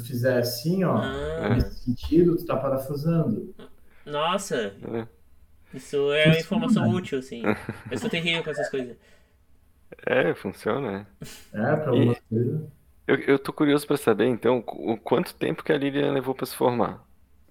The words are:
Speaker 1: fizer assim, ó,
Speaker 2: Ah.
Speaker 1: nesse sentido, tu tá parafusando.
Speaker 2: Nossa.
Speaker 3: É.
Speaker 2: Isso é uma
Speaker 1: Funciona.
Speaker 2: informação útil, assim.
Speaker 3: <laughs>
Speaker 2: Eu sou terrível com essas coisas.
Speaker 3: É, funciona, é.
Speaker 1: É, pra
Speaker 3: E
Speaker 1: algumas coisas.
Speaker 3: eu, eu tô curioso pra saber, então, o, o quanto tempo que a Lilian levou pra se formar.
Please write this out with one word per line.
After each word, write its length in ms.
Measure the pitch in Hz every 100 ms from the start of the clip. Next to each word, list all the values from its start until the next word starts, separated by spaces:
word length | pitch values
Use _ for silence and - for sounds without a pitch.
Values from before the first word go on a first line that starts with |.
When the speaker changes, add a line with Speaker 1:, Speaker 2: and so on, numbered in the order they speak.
Speaker 1:
fizer 340 | - 120 131 123
assim, 460 | 113 - 160 190
ó, 140 | 170 -
Speaker 2:
Ah. 560 | - 139 147 160 104
Speaker 1:
nesse 300 | 117 - -
sentido, 520 | 123 120 - 160 175 165
tu 80 |
tá 100 | - 131
parafusando. 960 | 135 131 - 139 165 165 220 98 - - - - - - -
Speaker 2:
Nossa. 680 | 147 175 196 - 143 101 101 113
Speaker 3:
É. 140 | 113 117 - - - - - -
Speaker 2:
Isso 240 | 131 - 143 143
é 120 | 147 156
uma 80 |
Speaker 1:
Funciona. 40 | 160
Speaker 2:
informação 500 | 160 208 254 190 -
útil, 280 | 180 - 135
assim. 220 | - 233
Speaker 3:
<laughs> 480 | 104 104 - - -
Speaker 2:
Eu 80 | -
sou 120 | 233
terrível 320 | 170 170 165
com 80 | 156
essas 180 | 147 -
coisas. 280 | 135 120 110 _ - _ _ _ - _ _ - - -
Speaker 3:
É, 280 | 127 165
funciona, 720 | - 95 - 107 127 127 98 107 - - - -
é. 60 | 104
Speaker 1:
É, 180 | 127 156
pra 80 | 147
Speaker 3:
E 40 | 120
Speaker 1:
algumas 220 | 120 - -
coisas. 320 | 113 123 156 156 - _ _ -
Speaker 3:
eu, 100 | 135
eu 180 | 131 139
tô 140 | -
curioso 340 | - 147 143 -
pra 100 | 147
saber, 300 | - 104 120
então, 380 | 117 117 123 -
o, 260 | - 87
o 40 | 113
quanto 360 | - 123 -
tempo 280 | - 131 160
que 80 | -
a 60 | 151
Lilian 340 | 139 139 143
levou 220 | 135 127
pra 120 | 131 131
se 100 | -
formar. 480 | 127 120 92 92 _ _ _ - _